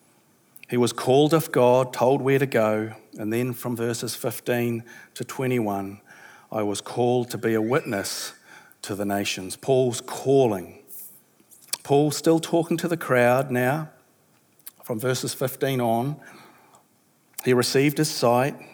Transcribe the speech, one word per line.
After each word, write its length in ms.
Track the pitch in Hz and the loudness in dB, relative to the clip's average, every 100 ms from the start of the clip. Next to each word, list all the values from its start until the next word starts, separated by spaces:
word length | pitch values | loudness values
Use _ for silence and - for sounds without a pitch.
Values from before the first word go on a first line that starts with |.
| _ _ _ _ _ - - | _ _ _ _ _ -20 -4
He 80 | 123 | 2
was 160 | 117 | 2
called 400 | - - 131 151 | 0 2 4 6
of 180 | 160 147 | 4 2
God, 400 | 143 123 127 127 | 4 6 6 4
told 300 | - 123 139 | 2 2 4
where 160 | 127 135 | 4 2
to 80 | 139 | 2
go, 480 | 123 107 107 110 110 - - | 2 2 0 -4 -8 -18 -10
and 120 | 107 | -4
then 220 | 113 127 | -2 -2
from 240 | 117 127 117 | -6 -6 -4
verses 380 | 117 117 117 | -4 -4 -6
fifteen 680 | - 127 - - 120 120 117 117 - - | -6 -6 -6 -4 -2 0 -4 -8 -20 -18
to 100 | - | -14
twenty-one, 760 | 120 - 131 123 107 98 98 101 - - - - - | -10 -6 -2 0 0 -4 -6 -12 -20 -20 -20 -20 -10
"I 120 | 110 | -4
was 180 | 104 98 | -2 -4
called 500 | - - 120 123 120 | -6 -2 0 0 -2
to 80 | 113 | -4
be 140 | 113 | -2
a 80 | 110 | 0
witness 720 | 110 143 143 101 95 - - - _ - - _ | 0 -2 -2 -4 -4 -8 -10 -14 _ -20 -20 _
to 140 | - | -10
the 100 | 101 | -6
nations." 500 | 101 101 101 - 92 | -4 -2 -4 -6 -8
Paul's 460 | - - 131 127 113 | -8 0 2 2 -2
calling. 800 | - - 131 135 123 95 87 - - - - - _ _ _ - - - | -8 -6 2 4 4 2 -6 -18 -20 -18 -18 -20 _ _ _ -20 -14 -10
Paul 280 | - 139 151 | 0 2 2
still 300 | 143 165 165 | 2 2 2
talking 380 | - 170 160 165 | 2 0 0 -2
to 100 | 170 | -2
the 80 | 165 | -4
crowd 540 | - 123 120 127 135 | 0 4 4 4 0
now, 400 | 123 123 151 156 _ _ _ _ _ _ _ - - | 0 0 0 -4 _ _ _ _ _ _ _ -20 -16
from 160 | - 113 | -8 -6
verses 360 | 127 127 135 | -2 -2 -4
fifteen 480 | - 131 - 135 131 | -4 -6 -2 -2 0
on. 340 | 120 113 131 151 - - - - _ _ _ _ _ _ _ - | 0 0 -2 -6 -12 -20 -20 -20 _ _ _ _ _ _ _ -6
He 80 | - | 0
received 460 | 123 120 135 143 147 | 2 2 2 2 2
his 120 | 151 | -2
sight. 460 | - 120 123 139 - - | 0 2 2 0 -4 -16